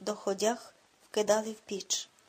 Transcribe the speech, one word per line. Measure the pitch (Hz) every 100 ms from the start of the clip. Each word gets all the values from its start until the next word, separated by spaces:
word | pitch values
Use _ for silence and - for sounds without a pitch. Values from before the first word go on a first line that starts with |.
доходях | 196 208 202 190 214 240 - - _ _ _
вкидали | 214 208 220 220
в | 214
піч. | - 196 - - - _